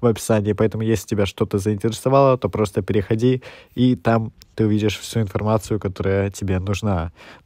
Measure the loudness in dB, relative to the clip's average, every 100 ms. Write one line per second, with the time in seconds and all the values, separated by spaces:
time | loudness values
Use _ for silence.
0 | 0 0 0 0 2 2 0 0 0 -2
1 | -2 -2 -2 -2 -2 -2 -2 -2 -2 -2
2 | 2 4 4 2 0 0 -2 -2 -2 -2
3 | 0 0 2 0 -4 -20 -10 0 2 2
4 | 2 0 -2 -10 -8 0 2 2 0 -2
5 | -4 -4 -2 -2 0 0 0 -4 -4 -4
6 | -2 0 -2 -4 -4 -2 -2 -4 -2 -2
7 | -4 -10 -20 -8